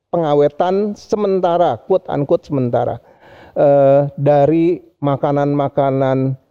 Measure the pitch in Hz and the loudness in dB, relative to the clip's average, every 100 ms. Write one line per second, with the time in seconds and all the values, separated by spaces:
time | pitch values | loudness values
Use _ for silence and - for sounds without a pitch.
0 | _ 175 160 147 143 - 180 190 208 208 | _ -4 0 2 0 0 -2 -2 -4 -8
1 | - 214 202 190 180 170 170 117 - 185 | -8 -4 -2 0 0 0 0 -2 -2 -2
2 | - 143 143 170 - 139 123 117 117 113 | -2 -6 -2 -2 -2 -4 -2 -2 -4 -6
3 | _ _ - - - - 147 143 139 139 | _ _ -20 -20 -12 -2 2 4 4 4
4 | 143 - 143 147 143 165 165 175 - _ | 0 -2 0 2 2 2 0 -2 -8 _
5 | 143 139 151 143 143 143 139 - 139 135 | -4 -2 -2 -2 -2 -2 -2 -2 -2 0
6 | 135 131 131 135 _ | 0 0 -2 -6 _